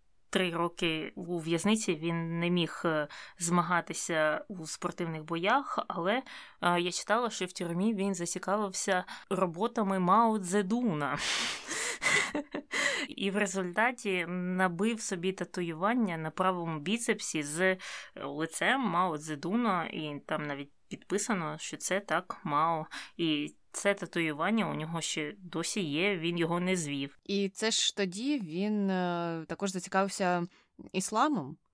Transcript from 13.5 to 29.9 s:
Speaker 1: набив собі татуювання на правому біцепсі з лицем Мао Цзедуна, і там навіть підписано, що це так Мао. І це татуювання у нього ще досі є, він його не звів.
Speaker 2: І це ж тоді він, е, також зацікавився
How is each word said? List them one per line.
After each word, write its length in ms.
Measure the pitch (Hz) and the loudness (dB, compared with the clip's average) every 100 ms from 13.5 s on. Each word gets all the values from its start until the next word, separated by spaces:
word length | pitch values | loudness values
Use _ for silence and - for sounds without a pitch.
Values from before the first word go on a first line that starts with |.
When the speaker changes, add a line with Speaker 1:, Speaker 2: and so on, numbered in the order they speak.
| 185 180 175 233 247 208 185 170 | 0 -2 2 0 0 -2 0 0
Speaker 1:
набив 720 | 180 180 185 185 170 214 220 | -2 -2 2 2 2 0 0
собі 320 | - 185 180 | -4 -2 -2
татуювання 840 | 190 175 - 170 160 190 247 214 165 | -2 -4 -4 -4 -2 0 2 2 0
на 140 | 156 | -4
правому 480 | - 185 185 165 156 | 0 0 2 -2 -2
біцепсі 640 | 147 233 233 214 - 160 | -2 -2 0 -2 -2 -4
з 340 | 147 156 185 185 - - - - | -2 2 2 2 -4 -12 -12 -10
лицем 560 | 143 143 160 - 180 262 | -8 -4 -4 0 2 2
Мао 380 | 240 170 185 151 | 2 2 2 0
Цзедуна, 640 | 156 147 160 220 233 185 | -4 -6 -2 0 2 0
і 380 | 160 - 156 147 - | -2 -4 -6 -6 -4
там 160 | 156 | -4
навіть 280 | 147 139 143 _ - | -4 -6 -8 _ -14
підписано, 680 | - - 196 196 196 156 151 | -14 -4 -2 0 -2 -2 -4
що 180 | - 160 | -8 -6
це 240 | - 185 | -2 -2
так 400 | 202 170 180 - | 0 -2 -2 -8
Мао. 420 | - 147 165 165 160 - - - | 0 2 2 2 -4 -10 -12 -2
І 380 | 170 147 151 - _ | 0 0 -2 -10 _
це 220 | - 202 | -2 0
татуювання 760 | 202 170 175 160 151 175 226 175 | 0 -2 0 0 0 0 2 0
у 40 | |
нього 260 | 147 156 165 | -2 -4 -4
ще 340 | - - 151 196 | -4 -2 -4 -6
досі 420 | 180 170 170 - | -6 -4 -2 -2
є, 360 | 170 143 196 190 | 0 2 2 0
він 220 | 165 175 | 0 0
його 220 | 165 170 | 2 2
не 160 | 180 185 | 2 0
звів. 420 | 151 143 139 - | 0 -2 -4 -8
Speaker 2:
І 240 | - 196 196 | -4 0 0
це 220 | - 220 | 0 0
ж 260 | 226 - - | 2 2 2
тоді 420 | 196 185 254 294 | -2 0 -2 -2
він, 520 | 180 165 208 214 196 | -2 -2 0 2 2
е, 540 | 185 180 175 170 165 160 | 2 2 0 -2 -4 -6
також 220 | 160 202 | -4 -2
зацікавився 760 | 185 - | -2 0